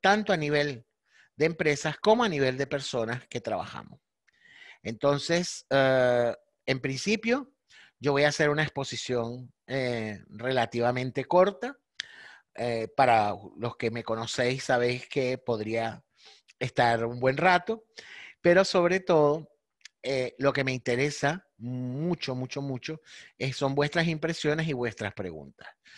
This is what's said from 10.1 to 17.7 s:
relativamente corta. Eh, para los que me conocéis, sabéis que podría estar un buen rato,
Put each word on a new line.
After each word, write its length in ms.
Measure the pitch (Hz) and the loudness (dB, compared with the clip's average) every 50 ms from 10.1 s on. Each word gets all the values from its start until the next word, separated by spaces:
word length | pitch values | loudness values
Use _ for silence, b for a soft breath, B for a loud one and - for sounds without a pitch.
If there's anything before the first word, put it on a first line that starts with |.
| 104 - - - | -8 -10 -14 -18
relativamente 960 | 104 107 120 131 131 123 117 - - 120 117 123 123 127 131 127 - 135 127 | -14 -8 -4 0 0 0 0 0 0 0 0 2 0 0 -2 -4 -4 -4 -2
corta. 540 | - 175 180 185 202 196 - 240 262 285 _ _ _ _ B B B B B B B B B B _ - | 2 4 6 6 4 2 -4 -8 -10 -10 _ _ _ _ B B B B B B B B B B _ -10
Eh, 340 | - 117 120 117 113 110 - - | -6 -4 -4 -2 -4 -4 -4 0
para 380 | - 135 123 117 110 104 104 95 98 101 - - 87 | 2 4 6 6 4 4 2 -2 -6 -10 -16 -12 -6
los 180 | 117 117 - | -6 -6 -6
que 140 | - 123 113 | -4 -4 -4
me 120 | 117 120 | -4 -4
conocéis, 640 | - - 113 113 117 - - - 123 123 131 131 - | -6 -6 -4 -4 -4 -6 -2 0 0 0 0 -2 -2
sabéis 440 | - 131 120 123 123 123 123 - - | 0 2 2 2 0 0 -2 -6 -6
que 300 | - 143 131 123 131 127 | -4 -2 -2 -2 -2 -4
podría 640 | - - 117 107 107 110 113 113 113 113 101 - _ _ b b b b b b b b b - | -2 -4 -4 -2 -2 -4 -4 -2 -4 -4 -6 -10 _ _ b b b b b b b b b -8
estar 460 | 120 123 - 135 120 117 117 113 117 | -8 -4 2 2 4 4 4 2 0
un 160 | 117 123 123 | -2 -4 0
buen 160 | 127 131 135 | 0 2 2
rato, 480 | - 170 185 180 175 180 226 | 4 4 4 4 4 2 -2